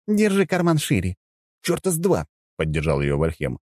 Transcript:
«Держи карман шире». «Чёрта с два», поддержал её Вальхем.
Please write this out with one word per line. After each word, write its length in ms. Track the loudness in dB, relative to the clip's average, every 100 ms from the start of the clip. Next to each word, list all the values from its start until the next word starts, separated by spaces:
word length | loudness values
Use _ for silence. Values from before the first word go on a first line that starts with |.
| -4
«Держи 400 | 0 2 2 0
карман 320 | 0 2 2
шире». 360 | 2 0 -2 -6 _ _ _ _
«Чёрта 300 | -4 -2 -2
с 60 | 0
два», 280 | 2 0 -2 _ _ -6
поддержал 460 | -2 -2 0 0
её 160 | 0 0
Вальхем. 420 | -2 -2 -6 -8